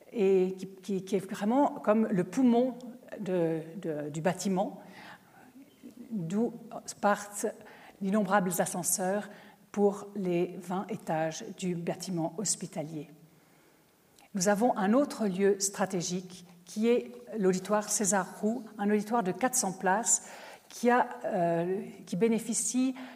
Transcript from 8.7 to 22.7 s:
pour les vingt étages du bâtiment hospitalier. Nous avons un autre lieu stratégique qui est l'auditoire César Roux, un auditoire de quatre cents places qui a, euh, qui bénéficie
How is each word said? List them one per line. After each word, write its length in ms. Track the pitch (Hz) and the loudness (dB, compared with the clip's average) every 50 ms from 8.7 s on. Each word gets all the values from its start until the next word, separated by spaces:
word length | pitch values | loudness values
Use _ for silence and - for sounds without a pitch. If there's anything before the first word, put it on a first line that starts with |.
| - 185 170 - - - 185 185 196 208 202 - - - - - - _ _ _ | -2 -4 -2 -2 -2 0 0 0 -2 -2 -4 -8 -12 -20 -20 -20 -20 _ _ _
pour 360 | - 208 202 202 196 - - - - | 0 2 4 4 2 0 -6 -10 -8
les 440 | 214 185 180 175 170 175 175 175 185 | -4 -2 0 2 2 0 0 -4 -8
vingt 240 | 185 180 180 185 202 - | -8 -6 -4 -4 -4 -4
étages 560 | 226 - - - 170 156 160 160 156 - 226 - 190 | -8 -6 -4 -2 -2 -2 -2 -2 -4 -6 -10 -12 -10
du 160 | - 190 180 175 | -6 -4 -4 -4
bâtiment 600 | 170 170 185 165 - - 190 185 165 160 170 - | -2 -4 -4 -6 -6 -6 -4 -4 -2 -2 -4 -4
hospitalier. 720 | - 208 - - - 190 - - 175 147 156 165 151 143 - - - - - _ _ _ _ _ _ _ _ _ _ _ _ _ _ _ _ _ - - _ - | -4 -4 -2 -2 -4 -6 -8 -8 -8 -8 -8 -8 -10 -12 -12 -16 -20 -20 -20 _ _ _ _ _ _ _ _ _ _ _ _ _ _ _ _ _ -20 -18 _ -6
Nous 140 | 202 175 | 0 2
avons 280 | 202 208 196 240 240 - | 2 4 4 4 2 2
un 160 | 214 190 196 220 | 2 2 4 4
autre 340 | 269 294 285 - - 220 | 4 2 2 -2 -2 -2
lieu 320 | 202 180 185 196 196 202 196 | -2 2 4 4 4 4 2
stratégique 840 | - - - - 196 185 196 180 160 - 175 190 185 - - - - - - - _ | 0 -4 -2 -2 -2 -2 -2 -2 -2 -2 -4 -6 -6 -10 -14 -20 -20 -20 -20 -20 _
qui 220 | - - 214 220 | -10 -4 0 2
est 240 | 233 240 240 240 - - - - - 208 | 4 4 2 2 -2 -10 -16 -14 -10 -4
l'auditoire 520 | 226 185 185 185 185 185 - 208 208 208 - | 0 2 2 2 2 0 0 0 0 0 0
César 500 | - - 214 185 208 196 185 - - - | -2 0 0 2 2 2 0 -2 -4 -2
Roux, 240 | 208 214 233 254 - - - | -2 -2 -2 -2 -6 -12 -8
un 120 | - 202 202 | -4 0 2
auditoire 340 | 214 214 208 208 233 240 196 | 2 2 2 0 0 0 0
de 80 | 185 | 0
quatre 240 | 180 - - - - | 0 0 -2 0 0
cents 180 | - - 190 180 | 0 0 -2 -2
places 500 | - 196 185 185 214 233 - - - - - - - - - - - - - | 0 2 2 2 2 2 2 0 0 0 -6 -16 -16 -16 -18 -18 -20 -20 -18
qui 200 | - - - 240 | -8 0 2 4
a, 180 | 240 247 - - - - - | 4 4 4 2 -4 -6 -4
euh, 560 | - - 185 170 170 170 165 170 180 190 208 - - - - - | -2 0 2 2 2 2 2 0 0 -2 -4 -6 -8 -12 -16 -10
qui 100 | - 196 | -6 0
bénéficie 800 | 175 220 226 226 220 - - 214 - - - | 2 2 4 4 2 0 -2 -2 -2 -2 0